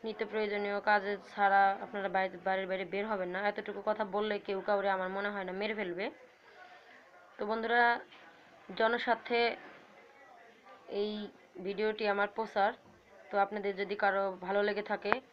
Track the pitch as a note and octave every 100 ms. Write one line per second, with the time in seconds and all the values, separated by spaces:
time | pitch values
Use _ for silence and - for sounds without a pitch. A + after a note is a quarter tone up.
0 | A3 G#3+ G#3 G#3+ G#3+ G#3 G3+ G3+ G3+ G#3
1 | F#3+ G3+ - - G3+ G3 G3 G3 G3+ G#3
2 | G3 F#3+ F#3+ F#3 F#3+ F#3+ F#3+ F#3 F3+ F#3+
3 | G#3+ G#3 F3+ F#3 G#3 G#3 G#3 G3+ G#3 G#3+
4 | G#3 G3 G#3+ G#3 G3+ G3 F#3+ G3+ G3 F#3+
5 | F#3 G3 G3+ G3+ F3+ F#3 G#3 G#3+ F#3+ F3
6 | A3+ - - - - - - - - -
7 | - - - - G#3 A3+ A3+ A#3+ A#3+ A#3
8 | - - - - - - - F#3 A3+ A#3
9 | B3 A3+ - A#3+ A#3 - - - - -
10 | - - - - - - - - - G3+
11 | G#3 G#3+ G#3 - - - F#3 G3 G#3+ G#3+
12 | G#3 G3+ G3+ G#3 A3 G#3+ G3+ B3+ - -
13 | - - - G3+ G3 G#3 G3+ F#3+ G3 G3+
14 | G3 G3 G3 F#3 F3+ G3+ G#3 G3+ G#3 G3+
15 | G#3 B3+ -